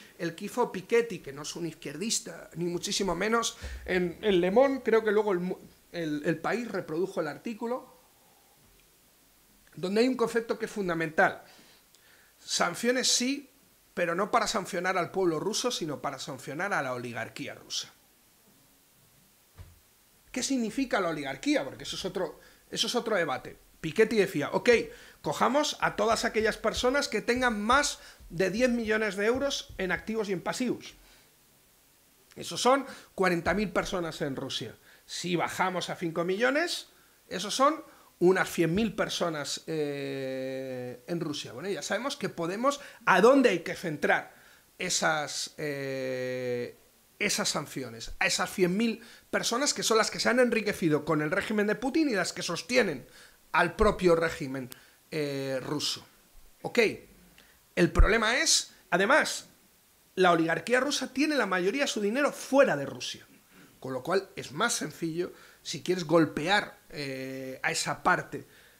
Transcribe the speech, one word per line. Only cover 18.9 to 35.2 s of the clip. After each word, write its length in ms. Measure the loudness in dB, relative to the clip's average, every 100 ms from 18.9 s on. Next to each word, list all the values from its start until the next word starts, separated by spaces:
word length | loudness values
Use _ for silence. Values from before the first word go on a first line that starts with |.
| _ _ _ _ _ _ -20 -20 -20 _ _ _ _ _
¿Qué 100 | -6
significa 580 | -2 0 0 -2 0 0
la 100 | 0
oligarquía? 540 | -2 -6 -4 0 0
Porque 200 | 0 -8
eso 120 | -10 -6
es 100 | -6
otro, 340 | -4 -4 -6 -20 -20 _
eso 160 | -2 0
es 80 | 0
otro 200 | 0 0
debate. 420 | 0 -2 -8 -16 _ _
Piketty 340 | -4 4 4 6
decía, 340 | 2 2 0
"Ok, 180 | 2 4 4 2 -8 -20 -10
cojamos 560 | -6 0 2 2 0 0
a 160 | -2 2
todas 300 | 2 2 0
aquellas 320 | 0 0 0
personas 500 | -2 0 0 0 0
que 140 | -2
tengan 400 | 0 0 2 0
más 380 | 2 4 4 -4 -12 -20 -14
de 200 | -2 0
diez 200 | 4 2
millones 460 | 2 0 0 0 0
de 120 | 0
euros 460 | 2 0 -4 -8 -6
en 140 | -2
activos 380 | -2 -2 -4 -2
y 40 |
en 80 | -2
pasivos". 540 | -2 -2 -2 -2 -8 -20 -20 -20 _ _ _ _ _ _ _ _ _ _ _ -14
Esos 260 | -10 0
son 260 | 4 4 0 -12 -16
cuarenta 400 | -2 2 2 2
mil 180 | 0 0
personas 500 | -2 -2 -4 -4 -4
en 140 | -4 -4
Rusia. 400 | -6 -8 -10 -14 -20 -20 -14
Si 300 | -8